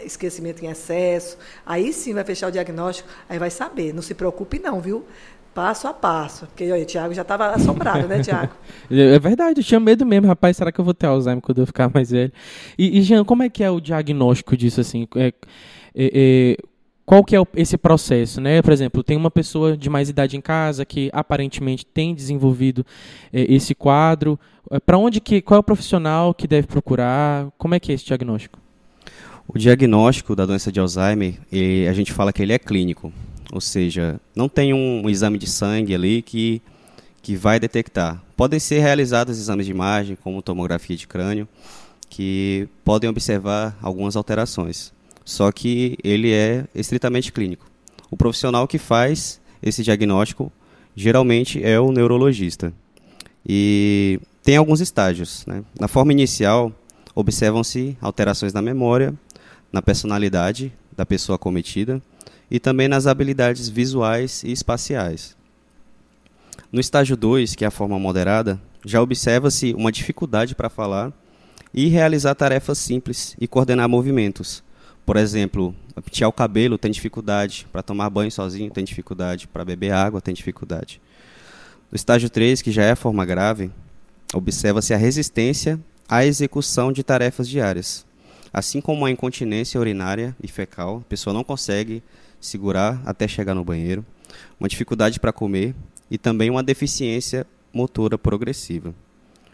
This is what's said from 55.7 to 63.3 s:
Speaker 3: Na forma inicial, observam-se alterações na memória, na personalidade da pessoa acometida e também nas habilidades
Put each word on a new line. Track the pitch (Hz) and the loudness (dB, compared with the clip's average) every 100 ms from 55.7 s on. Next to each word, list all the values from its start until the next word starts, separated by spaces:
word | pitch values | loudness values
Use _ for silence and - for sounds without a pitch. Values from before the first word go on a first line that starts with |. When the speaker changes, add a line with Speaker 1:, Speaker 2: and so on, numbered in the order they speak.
| - | -6
Speaker 3:
Na | 104 | -2
forma | 135 143 | 2 4
inicial, | 143 131 - 101 117 117 107 _ _ - - | 4 2 2 2 2 0 -4 _ _ -10 -4
observam-se | 107 107 107 110 113 123 135 127 | -2 0 0 0 -2 -4 -6 -8
alterações | 110 - 101 98 104 | -8 -2 -2 -2 -4
na | 101 | -4
memória, | 113 131 120 123 139 143 _ - - - _ | -4 -2 2 2 2 -4 _ -20 -20 -20 _
na | 95 | -4
personalidade | - - 107 104 101 95 90 120 131 - _ - | 0 0 0 -2 0 0 0 -2 -8 -14 _ -8
da | 92 | -4
pessoa | 98 - 92 | -2 -2 -4
acometida | 95 90 - 92 110 131 - _ - _ - | -2 -4 -4 -6 -4 -6 -10 _ -20 _ -6
e | 123 | -2
também | - 131 135 | 0 0 2
nas | 139 135 | 2 2
habilidades | 135 139 | 0 0